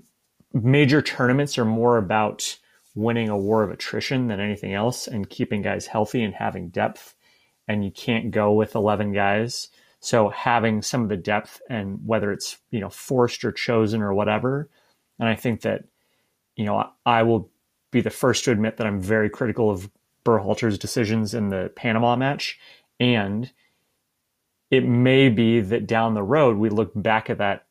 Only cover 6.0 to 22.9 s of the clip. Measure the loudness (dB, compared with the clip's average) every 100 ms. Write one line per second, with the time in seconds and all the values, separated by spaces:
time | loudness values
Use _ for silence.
6 | -2 -2 -4 -4 -8 -8 -8 -4 -4 -6
7 | -20 _ _ _ _ _ -6 -4 -6 -6
8 | -4 -2 -2 0 2 2 0 0 0 0
9 | -2 0 0 0 -2 -8 -14 _ _ _
10 | 0 2 2 0 0 2 2 0 -2 -2
11 | -2 -2 -2 -2 -4 -16 -10 -8 -6 -8
12 | -2 -2 -2 -6 -8 -14 -8 -6 -6 -10
13 | -2 2 2 0 -6 -4 0 2 2 0
14 | -2 0 0 0 -2 -4 -8 _ _ _
15 | _ -4 -2 -2 -4 -4 -4 -4 -8 _
16 | _ _ _ _ _ -6 -2 -2 -4 _
17 | 0 2 4 2 -2 _ _ _ _ -2
18 | -2 0 0 0 0 0 0 -2 -4 -4
19 | 0 0 0 -2 -4 0 0 0 -6 _
20 | _ _ 2 2 2 0 0 -2 -4 -2
21 | 0 0 -2 -2 -2 -2 -6 -4 -2 2
22 | 2 2 0 -4 -8 -12 -20 -20 _